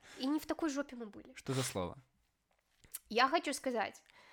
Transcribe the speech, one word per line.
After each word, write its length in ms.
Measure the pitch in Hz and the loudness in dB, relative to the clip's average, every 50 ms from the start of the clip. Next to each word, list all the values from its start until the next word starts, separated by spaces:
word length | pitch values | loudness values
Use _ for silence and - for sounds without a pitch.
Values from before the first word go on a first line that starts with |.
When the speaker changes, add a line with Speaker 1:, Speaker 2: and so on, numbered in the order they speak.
| - - - - | -20 -16 -8 -2
Speaker 1:
И 60 | 254 | 0
не 140 | 269 302 302 | 2 2 2
в 60 | - | 2
такой 240 | - 311 - 339 302 | 0 -2 0 0 0
жопе 260 | 269 285 277 - 254 | 0 0 -2 -2 -6
мы 100 | 240 226 | -10 -10
были. 280 | 208 208 220 - - - | -10 -12 -14 -16 -16 -16
Speaker 2:
Что 180 | - - - 131 | -8 -4 0 0
за 100 | 131 127 | 0 0
слово? 340 | - - 95 90 85 - - - _ _ _ _ _ _ _ _ _ _ _ _ _ _ _ - - - - - - | 0 0 -2 -2 -2 -4 -8 -14 _ _ _ _ _ _ _ _ _ _ _ _ _ _ _ -16 -14 -14 -14 -10 0
Speaker 1:
Я 180 | 214 226 262 | 4 4 6
хочу 240 | 262 311 349 - 294 262 | 6 6 4 2 0 -2
сказать, 480 | - - 262 240 226 196 - - - - - - - - - | -2 0 0 0 2 0 -2 -4 -10 -18 -20 -20 -20 -20 -20